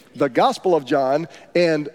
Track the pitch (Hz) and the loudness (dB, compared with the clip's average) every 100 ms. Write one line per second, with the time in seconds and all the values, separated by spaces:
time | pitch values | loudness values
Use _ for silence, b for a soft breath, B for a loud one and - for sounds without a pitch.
0 | B - 143 120 247 - 185 165 131 147 | B -4 -2 2 0 0 0 0 0 0
1 | 131 147 165 B B 170 175 156 147 | 0 -2 -4 B B 0 0 0 -4